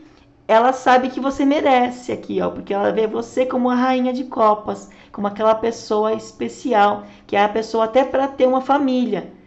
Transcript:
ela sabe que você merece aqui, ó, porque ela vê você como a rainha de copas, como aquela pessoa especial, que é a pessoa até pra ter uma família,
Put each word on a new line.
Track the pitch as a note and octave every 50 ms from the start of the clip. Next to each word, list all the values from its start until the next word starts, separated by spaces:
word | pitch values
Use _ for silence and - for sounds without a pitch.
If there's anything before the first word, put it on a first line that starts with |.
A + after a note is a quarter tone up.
| - - _ _ _ _ _ _ _ -
ela | A3 A3 A#3 B3+ C4
sabe | C4 - C4+ B3+ B3+ A#3+ B3+
que | - -
você | B3+ C#4 C4+ - D4
merece | C#4 C#4 D#4 D#4 C#4+ C4 B3 B3 A#3+ A#3+ - - -
aqui, | A3 - - - G#3 F#3
ó, | F3 F3+
porque | F3+ B3+ - - G3+
ela | G3 G3+ G#3
vê | G3 G#3+ A3
você | G#3+ G#3+ A3+ A3+ - - - B3+
como | B3+ B3+ B3+ B3 B3
a | B3
rainha | B3 B3+ C4 C4 B3+ B3 B3+ B3+
de | B3+ C#4
copas, | - - - A3+ G#3+ G#3 G#3 - G#3+ G3+ G3+ - - - - - - -
como | - G3+
aquela | G3+ G3+ G3+ G#3+ A3 A3
pessoa | A3 A3 A#3 A#3 - - - A3 G#3+ G#3+ G#3+ A3
especial, | A3 - - - - B3 A#3 - - - C4+ A#3+ G#3 G3+ G#3 G#3 - - - - - -
que | - -
é | G3+ G3+
a | G#3
pessoa | G#3 A3 A3 A3 - A3+ A3
até | A3 A3 B3+ C4+
pra | C4 - C4 C4+
ter | C4+ C4+ - B3 B3+
uma | B3+ C4 C4
família, | - C#4 D4 D4 C4 B3+ B3+ B3 G#3+ G3+ F3+ - - - - -